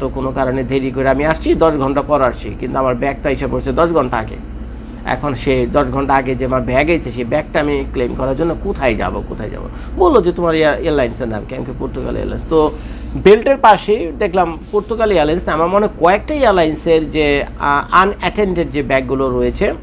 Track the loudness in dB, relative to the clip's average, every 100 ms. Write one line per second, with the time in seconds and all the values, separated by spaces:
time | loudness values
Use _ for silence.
0 | -6 -4 -4 -2 0 0 0 -2 -2 0
1 | 2 2 2 0 0 4 4 2 0 0
2 | 0 2 2 0 -10 -8 -4 -2 0 0
3 | -2 -2 -4 -2 -2 -4 -2 0 2 2
4 | 0 -2 -4 -10 -12 -12 -12 -12 -14 -10
5 | -6 -4 -4 -4 0 0 2 0 0 -2
6 | 0 0 0 -2 -2 -2 0 2 2 0
7 | -2 -6 -2 -2 -2 -2 0 -2 -4 -4
8 | -4 -2 -4 -2 -2 -2 -4 0 0 0
9 | -2 -4 -6 -8 -8 -10 -10 -10 -8 2
10 | 4 4 2 0 0 2 2 2 0 0
11 | 0 -2 -6 -6 -8 -10 -10 -8 -8 -6
12 | -6 -6 -6 -6 0 2 2 -2 -12 -12
13 | -8 4 6 6 6 6 6 6 4 0
14 | 0 -2 0 2 0 -2 -4 -4 -2 0
15 | 2 4 2 0 -2 0 2 2 0 2
16 | 2 2 0 2 4 4 2 0 2 2
17 | 2 0 2 2 -2 -4 0 0 2 4
18 | 4 0 -4 0 0 0 -2 -2 0 0
19 | 0 -2 0 0 0 0 -2 -4